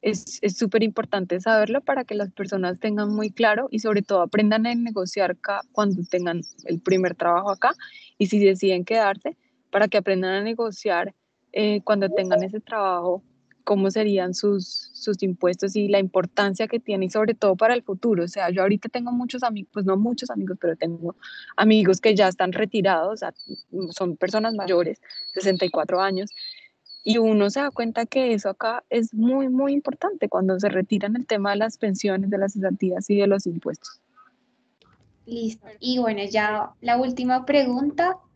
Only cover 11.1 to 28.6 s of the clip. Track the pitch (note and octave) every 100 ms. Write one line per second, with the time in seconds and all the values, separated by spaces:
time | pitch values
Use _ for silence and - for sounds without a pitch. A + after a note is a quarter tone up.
11.1 | - _ _ _ - G#3+ G#3 - G#3 F#3+
12.1 | - F#3 G#3 F#3+ G#3+ - A3 G3 F3+ F3
13.1 | F#3 _ _ _ _ - G3+ F#3+ G3+ G#3+
14.1 | G3 F3+ F3+ G#3 G3+ F#3 - - - -
15.1 | F#3+ F#3+ F3 F3+ F3+ G3 G#3 B3+ G3+ F#3+
16.1 | A3 - - G3+ F#3+ A3 A#3 - G3 F#3
17.1 | A3 G#3+ A3+ G#3 F#3 A3+ A#3+ - F#3+ A#3+
18.1 | G3 F3 G3 F3 F3+ F#3+ G#3 A#3 B3 A#3+
19.1 | B3 B3 B3+ B3 G#3+ F#3+ - F#3+ F#3+ A3
20.1 | B3 B3 G#3 F#3+ F#3 F3 E3 E3 E3+ E3+
21.1 | - - - - - G#3 G#3+ F#3 F#3 A3+
22.1 | G#3 F#3+ F#3 F#3 F3 G#3+ A3 F#3+ F3 F3
23.1 | G#3+ F3 - - - - F3+ F3+ - F3+
24.1 | D3+ F#3 G#3+ A3 A3 F#3+ F3 F3 A3 _
25.1 | - - - F#3+ F#3 F#3 E3 D3+ F3+ G3
26.1 | F#3 G#3 - - - - _ _ - -
27.1 | A3+ A3 G#3+ G3+ C#4 C#4+ - A#3 A3+ A#3
28.1 | C4+ B3+ A3 G3+ G3